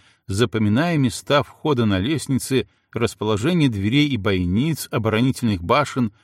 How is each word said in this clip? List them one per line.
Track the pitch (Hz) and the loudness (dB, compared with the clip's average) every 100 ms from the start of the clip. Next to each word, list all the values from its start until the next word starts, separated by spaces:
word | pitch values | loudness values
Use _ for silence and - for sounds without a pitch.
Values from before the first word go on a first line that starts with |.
| _ _ - | _ _ -8
запоминая | 98 120 110 104 110 175 160 | 0 0 2 2 2 2 2
места | 127 - - 143 | 0 -2 0 0
входа | - - 156 127 110 | 0 -6 -2 0 2
на | 95 | 2
лестницы, | 107 156 - 127 - 131 - _ _ | 0 -4 -2 -4 0 -2 -2 _ _
расположение | - 117 - 104 104 127 180 143 | -2 -2 -2 -2 0 0 2 2
дверей | 107 101 139 147 | 0 0 2 0
и | 123 | 0
бойниц, | 101 95 90 98 156 156 - | 0 0 0 0 0 -4 -4
оборонительных | 131 110 107 131 - 117 98 | -4 0 0 0 0 -2 -2
башен, | 87 131 139 131 113 _ | 0 0 0 -2 -4 _